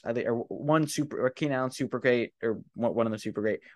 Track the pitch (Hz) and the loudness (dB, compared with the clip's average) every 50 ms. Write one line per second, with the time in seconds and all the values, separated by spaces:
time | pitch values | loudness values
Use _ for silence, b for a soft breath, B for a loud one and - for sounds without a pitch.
0 | - - 117 120 - - 117 117 113 - 98 - - 147 156 160 151 151 - - | -4 -2 -2 0 0 0 0 -2 -2 -6 -6 -4 0 4 4 4 4 2 0 -2
1 | 147 147 - - 120 131 - - 160 147 135 127 131 131 - - 135 117 - 120 | -2 -2 -2 0 0 0 0 0 -2 -2 0 0 -2 -2 -2 -4 -4 -2 -2 0
2 | - 127 123 120 117 - _ - 113 113 107 - - _ - 107 117 117 82 117 | 2 4 4 4 2 -2 _ -4 -2 -2 -2 -2 -6 _ -6 -2 -2 0 2 2
3 | 113 110 107 104 - 110 - 110 104 107 101 - b b b | 2 0 0 -4 -6 -6 -4 -2 -2 -2 -2 -2 b b b